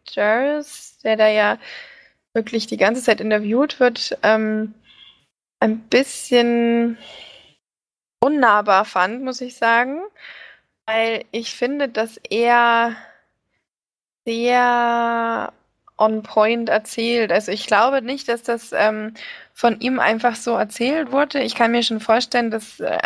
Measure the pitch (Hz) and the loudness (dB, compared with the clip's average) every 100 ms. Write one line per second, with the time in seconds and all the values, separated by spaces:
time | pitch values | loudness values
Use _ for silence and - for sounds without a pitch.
0 | - - 208 226 285 302 294 - - _ | -10 -2 2 2 0 -2 -6 -16 -20 _
1 | 220 220 214 214 208 220 - - - - | 0 4 4 4 2 0 -8 -18 -20 -20
2 | _ _ _ 233 220 226 - 214 196 247 | _ _ _ -6 -4 -4 -4 0 2 2
3 | 247 214 214 214 208 233 294 - 247 233 | 2 2 2 0 2 2 2 2 2 0
4 | - - 208 220 214 214 220 - _ _ | -8 0 2 2 0 -2 -6 -10 _ _
5 | - _ _ _ _ - 220 220 - 262 | -20 _ _ _ _ -2 0 -2 0 0
6 | 277 - - 240 240 233 233 233 233 226 | 0 -4 0 2 4 2 2 2 0 -4
7 | - - - - _ _ _ _ _ _ | -14 -20 -20 -20 _ _ _ _ _ _
8 | _ - 262 302 240 208 208 196 214 190 | _ 0 0 4 4 4 4 4 4 0
9 | 185 247 262 254 247 - 233 233 254 302 | 0 -2 -8 -8 -10 -2 2 2 0 -4
10 | 415 _ - - - - _ _ - 226 | -12 _ -20 -20 -20 -20 _ _ -4 -2
11 | 226 226 - 226 226 - 247 285 269 220 | 0 -4 -6 -10 -8 -6 -4 -2 -4 -4
12 | 226 - - 226 233 240 233 233 233 220 | -6 -8 -6 0 2 4 4 2 0 -6
13 | - _ _ _ _ _ _ _ _ _ | -18 _ _ _ _ _ _ _ _ _
14 | _ _ 233 226 240 247 247 240 240 233 | _ _ -8 -2 2 2 2 2 0 0
15 | 233 233 226 226 - - _ _ _ - | 0 -2 -2 -4 -8 -12 _ _ _ 0
16 | 220 220 214 214 214 233 226 214 208 - | 0 0 -2 2 2 2 0 -2 -2 -4
17 | 233 240 214 196 214 220 - 208 247 269 | -2 0 2 0 0 -6 0 2 4 2
18 | 233 277 - 233 240 233 - - 214 214 | -4 -8 -6 -6 -4 -6 -4 0 0 0
19 | 220 220 - - - - 233 220 247 254 | -8 -12 -18 -18 -20 -2 0 0 -2 0
20 | 180 226 240 220 240 220 208 - 240 320 | 0 2 -2 -2 -4 -2 -2 -2 -2 -2
21 | 247 269 294 285 226 - 233 240 233 220 | -2 -2 -2 -2 -4 0 0 2 -2 -2
22 | - 226 - 247 233 220 - - - - | 0 0 2 -2 -2 -4 -8 -8 -4 -4